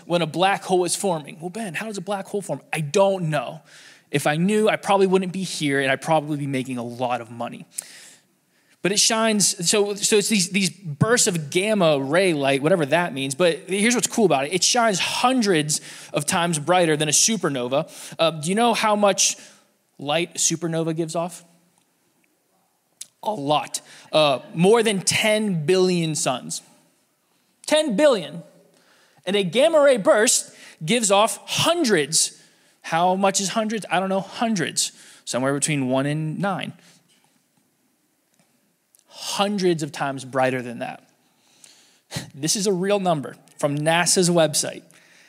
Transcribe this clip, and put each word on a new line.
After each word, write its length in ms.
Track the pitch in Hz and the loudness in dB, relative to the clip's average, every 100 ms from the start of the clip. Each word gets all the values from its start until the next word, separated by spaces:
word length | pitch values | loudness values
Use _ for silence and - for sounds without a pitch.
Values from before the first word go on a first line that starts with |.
when 180 | - 170 | -4 -2
a 40 | 156 | 0
black 380 | 160 190 190 | 0 0 0
hole 200 | - 185 | 0 0
is 120 | 175 - | 0 -2
forming. 420 | 202 160 139 156 | -2 -4 -6 -14
"Well, 120 | 175 | -12
Ben, 240 | 214 214 | -10 -8
how 120 | 160 220 | -8 -8
does 120 | 196 | -10
a 20 | |
black 260 | 180 202 190 | -8 -8 -6
hole 160 | 208 | -8
form?" 180 | 190 196 - | -6 -10 -8
I 80 | - | -6
don't 500 | 147 196 196 190 165 | -2 2 2 2 -2
know. 300 | 147 123 160 _ - - - - | -2 -4 -12 _ -20 -20 -20 -4
If 160 | 143 156 | -2 0
I 100 | 156 | 2
knew, 320 | 185 214 214 | 2 2 2
I 60 | |
probably 320 | 156 - 196 190 | 2 2 4 4
wouldn't 260 | 190 185 | 2 0
be 120 | 185 | -6
here, 340 | 180 - 147 139 | -8 -4 0 0
and 80 | 135 | 2
I'd 140 | 131 | 0
probably 340 | - 160 147 147 | 2 0 0 -6
be 120 | 143 | -4
making 300 | 135 131 123 | -4 -4 -6
a 40 | |
lot 380 | 120 120 123 123 | -8 -6 -4 -4
of 100 | 117 | -6
money. 340 | 120 120 120 - - - - - - _ _ _ _ _ _ | -10 -10 -12 -14 -14 -14 -20 -20 -20 _ _ _ _ _ _
But 80 | 175 | -2
it 80 | 202 | 0
shines, 720 | - 226 226 208 170 - 165 | 2 2 2 2 0 0 0
so, 240 | 214 202 | 2 0
so 220 | 202 - 214 | -2 2 2
it's 120 | 202 | 4
these, 200 | 220 175 | 0 0
these 220 | 196 180 | 0 -2
bursts 580 | - 165 143 220 240 220 | -4 -8 -2 2 2 2
of 220 | 170 143 | 0 -2
gamma 500 | 160 208 214 165 143 | -2 0 2 4 2
ray 320 | 135 190 196 | 2 2 2
light, 280 | 151 135 139 | 2 2 2
whatever 260 | 147 185 139 | 2 2 2
that 260 | 147 - | 0 0
means. 220 | 135 135 135 | -4 -4 0
But 320 | 180 147 - | 0 0 -4
here's 260 | 196 220 | 0 2
what's 140 | 240 - | 2 0
cool 160 | - | 2
about 220 | 202 139 143 | 2 2 0
it. 60 | |
It 120 | 185 | -2
shines 340 | - 247 226 185 | 0 2 2 0
hundreds 840 | - - 247 262 202 160 151 151 - - - | -4 0 0 2 2 2 0 -4 -8 -20 -8
of 140 | 151 147 | -6 -2
times 320 | 185 175 160 | -2 0 -2
brighter 380 | 143 180 165 151 | 2 2 4 2
than 100 | 151 | 2
a 60 | |
supernova. 760 | - - 220 170 135 123 135 160 - - - | 2 2 0 -2 -2 -2 -2 -4 -12 -10 0
Uh, 140 | 165 | 0
do 160 | 160 151 | 0 -4
you 80 | 202 | 0
know 180 | 240 | 2
how 220 | 214 220 208 | 2 0 2
much 400 | 202 196 - - - - _ _ _ - | 2 2 0 -2 -14 -20 _ _ _ -12
light 380 | 143 160 170 | -4 -2 -4
a 40 | - | -2
supernova 580 | - 165 175 160 165 165 | -2 -2 -4 -4 -4 -4
gives 180 | 160 | -4
off? 300 | 170 175 - - _ _ _ _ _ _ _ _ _ _ _ _ _ _ - - - | -4 -6 -10 -20 _ _ _ _ _ _ _ _ _ _ _ _ _ _ -20 -20 -10
A 80 | - | -8
lot. 520 | 214 139 151 - - - - - | -4 0 0 -2 -12 -14 -20 -2
Uh, 240 | 156 151 123 - | 2 2 0 -4
more 280 | 160 185 233 | 2 4 4
than 200 | 226 196 | 4 0
ten 640 | 170 - 220 214 214 170 147 | -2 0 2 2 0 -2 2
billion 480 | 185 185 180 160 | 2 4 2 -2
suns. 480 | 151 147 123 - - _ _ _ _ _ _ _ _ _ _ - | -2 -4 -4 -8 -12 _ _ _ _ _ _ _ _ _ _ 0
Ten 280 | 302 311 | 0 2
billion. 480 | 202 302 220 143 165 - _ _ _ _ _ _ _ - | 4 4 4 -2 -14 -18 _ _ _ _ _ _ _ -2
And 100 | 202 | -2
a 80 | |
gamma 340 | 185 214 311 320 | 0 2 4 6
ray 200 | 285 247 | 4 4
burst 580 | 226 233 240 - - - - - | 4 4 4 0 -4 -16 -20 -8
gives 280 | 160 233 202 | 0 0 4
off 280 | 196 226 - | 4 2 -2
hundreds. 960 | - - 311 349 262 180 139 160 - - _ _ _ _ | -6 -2 0 2 2 2 2 0 -2 -6 _ _ _ _
How 340 | - 165 180 190 | -4 0 2 2
much 220 | 196 190 | 2 0
is 120 | 190 | -2
hundreds? 340 | 233 220 220 - | -2 -4 -4 -2
I 100 | 170 | -2
don't 80 | 190 | 0
know. 120 | 190 | -4
Hundreds. 720 | 180 - 233 208 127 - - - - - - | -4 -4 -2 -2 -2 -4 -6 -8 -20 -20 -6
Somewhere 260 | 123 131 | -2 -2
between 380 | 143 147 147 127 | -2 -2 -2 0
one 160 | 131 143 | 0 0
and 320 | 151 156 151 | -4 -6 -4
nine. 340 | 196 170 - - _ _ _ _ _ _ _ _ _ _ _ _ _ _ _ _ _ _ _ _ _ _ _ | -4 -4 -8 -12 _ _ _ _ _ _ _ _ _ _ _ _ _ _ _ _ _ _ _ _ _ _ _
Hundreds 760 | - - - 202 208 180 165 | -14 -8 -2 -2 0 0 0
of 100 | 147 | -4
times 320 | - 143 135 | -6 -6 -8
brighter 380 | 131 131 131 127 | -6 0 0 0
than 160 | 120 117 | -6 -10
that. 280 | - - _ _ _ _ _ _ - _ _ _ - - - | -10 -12 _ _ _ _ _ _ -20 _ _ _ -16 -14 -14
This 220 | 139 151 214 | -8 -4 -2
is 100 | 202 | 0
a 60 | |
real 280 | 180 196 202 | 0 0 0
number 360 | 185 151 123 - _ - | 2 0 -4 -14 _ -4
from 180 | 147 143 | -2 0
nasa's 540 | 156 165 170 196 175 | 0 2 2 2 4
website. 520 | 175 151 147 - - - - _ _ | 4 2 0 -4 -8 -18 -20 _ _